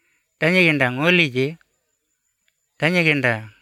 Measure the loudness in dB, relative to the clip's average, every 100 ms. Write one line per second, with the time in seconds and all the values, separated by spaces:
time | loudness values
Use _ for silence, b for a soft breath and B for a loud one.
0 | _ _ _ _ 0 2 2 2 -2 0
1 | 0 0 0 -2 -4 -6 _ _ _ _
2 | _ _ _ _ _ _ _ _ -2 0
3 | 0 0 0 -2 -8 _